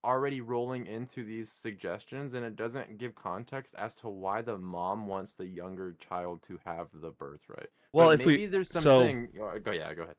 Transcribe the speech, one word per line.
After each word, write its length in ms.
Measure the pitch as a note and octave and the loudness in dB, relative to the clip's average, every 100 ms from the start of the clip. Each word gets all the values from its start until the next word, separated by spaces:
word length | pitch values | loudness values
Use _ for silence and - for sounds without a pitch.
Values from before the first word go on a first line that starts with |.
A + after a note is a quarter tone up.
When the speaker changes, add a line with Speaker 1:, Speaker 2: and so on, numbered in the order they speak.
Speaker 1:
already 380 | A2+ C3 C#3 C3+ | 2 2 2 -2
rolling 440 | A#2 A#2+ B2 B2+ A#2 | -2 -2 -2 -4 -6
into 380 | A2 B2 - | -8 -8 -10
these 280 | G#2+ A2 A2 | -8 -8 -10
suggestions, 800 | - A#2 G2 F2+ F#2+ - C3 C#3+ B2 | -10 -10 -8 -6 -8 -8 -10 -8 -6
and 100 | A#2 | -8
it 100 | G#2+ | -6
doesn't 420 | A2+ B2+ A#2 G#2+ | -6 -6 -10 -10
give 160 | B2 G#2+ | -10 -8
context 580 | G2 F2+ A#2+ C3+ C3 - | -8 -8 -8 -10 -10 -8
as 180 | G#2+ - | -10 -8
to 140 | A#2 | -12
why 320 | G2 F#2+ G#2 | -6 -2 -2
the 140 | A#2 G#2 | -2 -6
mom 500 | F#2 F2 F2+ G#2 G#2 | -6 -4 -2 -2 -4
wants 260 | F#2+ G2 | -6 -6
the 120 | - F#2 | -12 -12
younger 460 | F2+ F2+ F#2 F#2+ E2 | -10 -10 -8 -10 -12
child 440 | - F2+ F2 E2+ | -8 -6 -6 -8
to 160 | - F2 - | -12 -14 -10
have 240 | E2+ E2 | -8 -10
the 180 | D#2 D#2+ | -12 -14
birthright. 580 | - C#2+ D2 _ - - _ _ | -12 -14 -14 _ -16 -16 _ _
Speaker 2:
Well, 160 | D3 E3 | 8 10
Speaker 1:
But 20 | |
Speaker 2:
if 140 | D3+ C3 | 10 8
we, 120 | D3 | 6
Speaker 1:
maybe 80 | G#3 | 4
there's 240 | F#3+ F#3 | 0 0
Speaker 2:
so 20 | |
Speaker 1:
something, 580 | F3 D3+ C3 A#2+ B2 A#2+ F2+ | 2 8 10 8 4 -6 -8
uh, 160 | G#2 F#2+ | -6 -6
go, 140 | G2+ | -4
yeah, 220 | F#2 D#2 | -4 -4
go 100 | D#2 | -8
ahead. 120 | E2 | -10